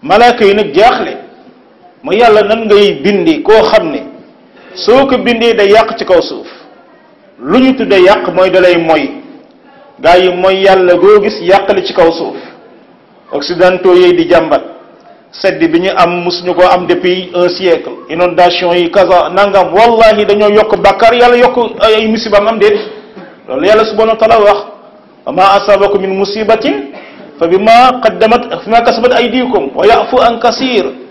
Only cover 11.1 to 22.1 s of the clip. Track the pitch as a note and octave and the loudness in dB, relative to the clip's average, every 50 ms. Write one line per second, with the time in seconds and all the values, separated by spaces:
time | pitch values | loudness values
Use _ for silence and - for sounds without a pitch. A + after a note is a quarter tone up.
11.1 | G#3+ G#3 G3 A3 - - E3+ F3 F#3+ G3 G3 - G#3 F#3+ F3+ - - F#3+ F3 E3 | 4 4 2 0 -6 -6 -2 0 0 0 2 0 -2 -2 -2 -4 -2 0 0 0
12.1 | E3 E3+ E3 - - - - - - - - - - - _ _ _ _ _ _ | 0 -4 -8 -10 -12 -14 -18 -20 -20 -20 -20 -20 -20 -20 _ _ _ _ _ _
13.1 | _ _ _ _ - C#3+ C#3+ - F3+ E3 F3+ F3+ F#3 F3+ F3+ F#3+ F3+ F3+ F3+ F3 | _ _ _ _ -10 -10 -8 -8 -2 0 0 0 0 0 0 2 2 4 4 2
14.1 | F3 E3+ E3 - E3+ E3 D#3+ D#3 D3 B2+ - - - - - - - _ _ - | 2 0 0 2 2 0 2 0 -4 -4 -4 -8 -20 -20 -20 -20 -20 _ _ -20
15.1 | - _ _ _ _ - - F#3+ E3 D#3 E3 D#3+ D#3 E3 F3+ G3 F3+ - F3+ F3 | -20 _ _ _ _ -6 -4 -4 -2 0 -2 0 0 0 -2 -2 0 0 0 0
16.1 | F3 F3 F3 F3+ F3 - F3 F3+ F3 E3+ F3+ F3 F3 F3+ F3+ E3 F3 - - F3+ | 0 -4 -6 -6 -6 -6 -6 -6 0 0 2 2 2 -2 -2 -2 -4 -2 0 -2
17.1 | F3+ F#3+ F#3 F3 - F3 F3+ F3+ F3 - F#3+ F3+ E3 - - - - - - - | -4 -4 -6 -8 -4 -2 -2 -2 -2 -2 -2 -2 -2 -2 -2 -10 -14 -16 -14 -12
18.1 | D3 E3+ F3+ F3 E3+ D#3+ F3+ F3+ F3 - F#3 F3 F3 F3 F3 E3+ F3 G3+ F#3 F3+ | -6 -4 -4 -2 0 2 2 2 2 -2 -4 -2 -2 -2 -2 0 0 0 2 2
19.1 | F#3 F3 D#3 D#3 F3+ F#3+ G3+ G3+ F#3+ G3+ F3+ E3 D#3 G3 A3+ A#3+ A#3 A3 A3+ A3 | 2 0 0 0 -2 -2 -2 0 2 0 0 0 2 2 2 2 4 4 4 2
20.1 | G#3+ G#3 G#3+ F#3+ G3+ G#3 G#3 G#3 G#3 G#3+ G#3+ - G#3 F#3 E3+ G3+ G3 F#3+ A3+ A3+ | 4 2 0 0 0 0 2 2 2 2 2 0 -2 0 2 0 2 4 2 2
21.1 | A#3 A#3+ A#3+ A#3+ B3 A#3+ B3 - - B3 A#3 A3 - - - A3+ A3 A3 A3 A3 | 4 4 2 2 4 4 2 2 2 -2 -4 -4 -4 -2 0 0 0 0 0 -2